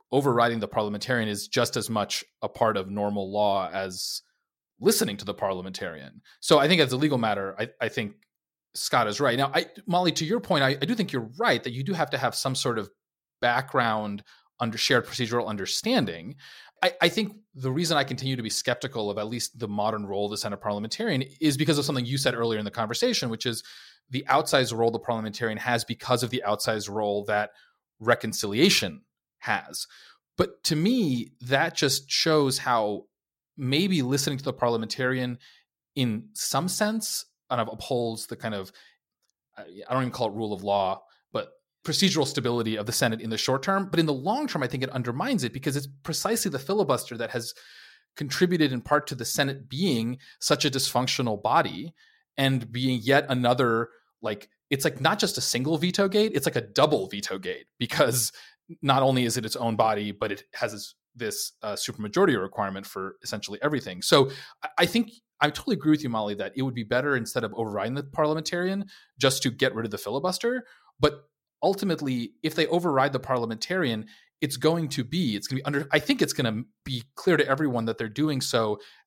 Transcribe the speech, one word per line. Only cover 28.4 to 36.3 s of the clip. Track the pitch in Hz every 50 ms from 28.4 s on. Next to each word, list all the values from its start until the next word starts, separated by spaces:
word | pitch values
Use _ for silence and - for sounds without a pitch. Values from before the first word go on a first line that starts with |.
| - 101 101 117 165 196 - - 110 90 76 67 - _ _ _ _ _ _ _
has. | - 123 107 92 - 71 82 - - - - - - - - _ _ _ _ -
But | 180 - - - -
to | - 165
me, | 151 165 214 254 254 202 151 127 120 - 143 _ -
that | 123 123 139 135 160 165 160
just | - 151 135 135 - - -
shows | - - - 165 156 151 143 135 127 -
how | - 131 123 117 107 104 104 - - _ _ _ _ _ _ _ _ _ _
maybe | - 135 127 139 151 190 196 185 156
listening | 127 123 139 139 139 151 139 131
to | -
the | 135
parliamentarian | - - 127 120 117 110 113 110 - - 131 127 131 127 127 123 120 - - - _ _ _ _ _ _ _ _ _
in | 139 127 120 107 113 - -